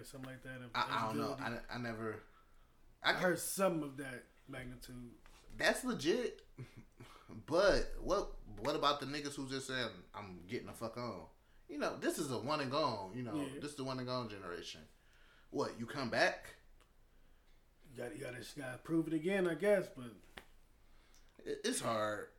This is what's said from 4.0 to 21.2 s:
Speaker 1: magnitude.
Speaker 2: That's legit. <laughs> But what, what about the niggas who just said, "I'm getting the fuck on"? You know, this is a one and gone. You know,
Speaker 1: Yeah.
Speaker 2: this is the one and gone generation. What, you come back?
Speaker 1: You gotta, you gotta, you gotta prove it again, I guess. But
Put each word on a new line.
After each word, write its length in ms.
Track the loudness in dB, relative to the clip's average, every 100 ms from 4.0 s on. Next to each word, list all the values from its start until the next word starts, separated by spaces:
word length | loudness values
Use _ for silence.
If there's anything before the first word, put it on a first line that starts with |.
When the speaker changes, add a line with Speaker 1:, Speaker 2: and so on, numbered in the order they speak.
| -8 -8 -12 -20 -12
Speaker 1:
magnitude. 640 | -8 -8 -10 -12 -12 -12 -14 -20 -20 -12 2
Speaker 2:
That's 260 | 4 4
legit. 560 | 2 2 4 4 2 -4 -14 -14
<laughs> 60 | -14 -14 -18 -18 -20 -18 -14 -12 2
But 460 | 6 8 8 6 0
what, 320 | 2 2 2 -4 -10 -4
what 160 | 0 4
about 240 | 4 4
the 60 | 0
niggas 280 | -4 -4
who 140 | -6 -4
just 180 | -4 -2
said, 220 | 0 0 -4 -12
"I'm 240 | -12 -10 -10 -6
getting 180 | -6 -4
the 40 |
fuck 240 | -6 -6 -4
on"? 260 | -6 -6 -10 -18 -20 -20 -10
You 100 | -2
know, 180 | -2 0
this 200 | 0 0
is 120 | 0
a 80 | 0
one 220 | 0 0
and 100 | 2
gone. 400 | 2 2 0 -4
You 80 | -6
know, 100 | -4
Speaker 1:
Yeah. 260 | -2 -4 -4
Speaker 2:
this 100 | -6
is 60 | -4
the 60 |
one 160 | -4 -2
and 80 | -2
gone 220 | -2 -2
generation. 540 | -6 -6 -6 -6 -10 -14 -20 -20 -20 -20 -20 -6
What, 220 | -2 -2 -2
you 40 | -6
come 240 | -2 2
back? 360 | 6 4 4 -8 -18 -20 -20 -20 -20 -20 -20 -20 -20 -20 -20 -20 -20 -16
Speaker 1:
You 120 | -10
gotta, 100 | -8 -6
you 40 |
gotta, 140 | -8 -8
you 240 | -10 -8
gotta 160 | -8 -8
prove 300 | 0 2 4
it 60 |
again, 340 | 2 2 4 4
I 60 |
guess. 320 | 4 6 6 4 -6
But 160 | -12 -14 -18 -18 -18 -18 -20 -20 -20 -20 -20 -20